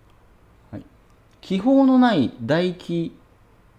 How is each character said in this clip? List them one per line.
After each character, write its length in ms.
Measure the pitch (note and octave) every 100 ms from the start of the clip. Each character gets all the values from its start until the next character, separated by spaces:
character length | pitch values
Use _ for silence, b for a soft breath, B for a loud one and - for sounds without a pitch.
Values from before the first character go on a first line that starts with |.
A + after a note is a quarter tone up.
| _ _ _ _ _ _ _
と。 60 | G2+
は 40 |
い。 40 | - _ _ _ _ _
気 180 | - F#3
泡 260 | A3+ C4+ C4+
の 140 | C4
な 140 | B3
い 160 | F3+ A2
唾 380 | - A2+ D#3+ F3+
液 500 | F3 - E3+ D#3+ - _ _ _ _ _